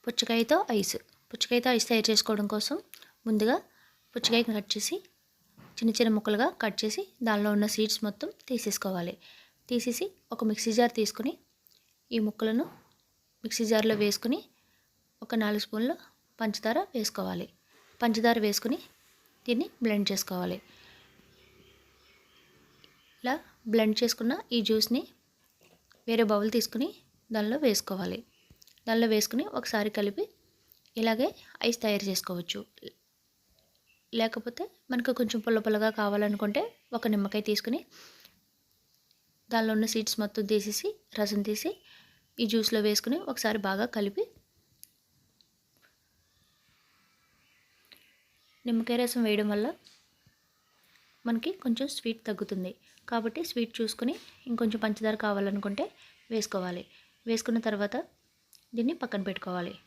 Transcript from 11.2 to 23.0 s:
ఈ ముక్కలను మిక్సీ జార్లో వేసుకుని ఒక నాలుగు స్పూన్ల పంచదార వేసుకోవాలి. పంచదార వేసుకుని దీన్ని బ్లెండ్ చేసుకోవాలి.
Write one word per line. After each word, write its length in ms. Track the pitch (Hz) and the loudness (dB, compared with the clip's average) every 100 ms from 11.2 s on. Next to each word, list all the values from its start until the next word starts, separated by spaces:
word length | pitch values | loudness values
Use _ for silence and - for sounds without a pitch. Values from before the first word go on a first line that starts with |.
| 240 349 _ _ _ _ _ _ _ 233 | -6 -6 _ _ _ _ _ _ _ -2
ఈ 40 | 214 | -2
ముక్కలను 380 | - 220 226 320 - _ _ _ _ _ _ | 0 0 0 -2 -8 _ _ _ _ _ _
మిక్సీ 220 | 226 - 220 | -8 -2 2
జార్లో 240 | 220 220 214 | 4 4 4
వేసుకుని 360 | 208 202 233 320 - _ _ _ _ _ _ _ 240 | 2 2 0 -2 -4 _ _ _ _ _ _ _ -4
ఒక 80 | 233 | 0
నాలుగు 200 | 208 208 - | 2 0 -2
స్పూన్ల 280 | 214 240 339 - _ _ _ | -2 -2 -2 -8 _ _ _
పంచదార 380 | 220 208 220 262 392 247 | -4 -2 0 0 -2 -4
వేసుకోవాలి. 500 | 214 - 185 180 196 _ _ - - - | -4 -4 -6 -6 -8 _ _ -20 -20 -2
పంచదార 360 | 233 220 233 233 208 | 0 4 4 4 2
వేసుకుని 340 | 202 220 302 - _ _ _ _ _ - | 0 -2 -4 -6 _ _ _ _ _ -2
దీన్ని 220 | 240 370 - | -2 -2 -2
బ్లెండ్ 240 | 233 208 196 | 0 2 0
చేసుకోవాలి. 460 | 190 - 180 180 185 - - - - - _ _ - - - - - _ _ _ - _ _ _ _ _ _ - _ | -2 -4 -4 -4 -6 -12 -20 -20 -20 -20 _ _ -20 -20 -20 -20 -20 _ _ _ -20 _ _ _ _ _ _ -20 _